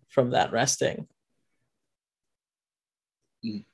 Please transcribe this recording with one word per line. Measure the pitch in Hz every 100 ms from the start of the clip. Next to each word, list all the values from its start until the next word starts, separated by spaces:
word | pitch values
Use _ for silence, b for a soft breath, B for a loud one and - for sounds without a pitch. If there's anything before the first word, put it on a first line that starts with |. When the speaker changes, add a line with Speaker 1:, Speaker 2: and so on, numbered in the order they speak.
| _
Speaker 1:
from | - 123
that | 131 -
resting. | 113 131 - 123 - - _ _ _ _ _ _ _ _ _ _ _ _ _ _ _ _ _ _ _ _ _ _ _ 226
Speaker 2:
Mm. | 208 -